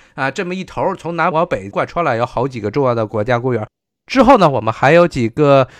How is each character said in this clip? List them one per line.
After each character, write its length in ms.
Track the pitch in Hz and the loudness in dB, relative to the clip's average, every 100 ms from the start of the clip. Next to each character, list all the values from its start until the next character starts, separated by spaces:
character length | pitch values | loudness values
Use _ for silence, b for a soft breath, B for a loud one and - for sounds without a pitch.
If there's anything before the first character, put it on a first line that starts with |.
| b - | b -6
啊， 120 | 135 | -6
这 160 | 165 | -4
么 80 | 180 | -8
一 120 | 185 | -8
头 280 | 175 - 160 190 | -8 -4 -4 -4
从 180 | 160 | -8
南 160 | 170 160 | -2 0
往 160 | 151 170 | 0 -2
北 240 | 117 98 | -4 -6
贯 160 | 165 135 | -6 -4
穿 180 | 170 | -4
了 120 | 160 117 | -2 -2
有 100 | 120 | -2
好 220 | - 131 | -4 -4
几 120 | 123 | -4
个 80 | 101 | -4
重 160 | 143 | -2
要 80 | 131 | 0
的 140 | 117 107 | -2 -2
国 160 | 110 | -4
家 160 | 110 120 | -2 -2
公 140 | 131 | -2
园。 120 | 113 104 _ _ _ - | -4 -6 _ _ _ -2
之 140 | 262 | 2
后 140 | 247 254 | 4 6
呢， 120 | 165 | 4
我 100 | 127 | 2
们 140 | 110 | -4
还 160 | - 135 | 0 4
有 160 | 165 175 | 4 2
几 220 | 139 113 | 0 -2
个， 400 | 143 143 135 127 | 0 4 4 2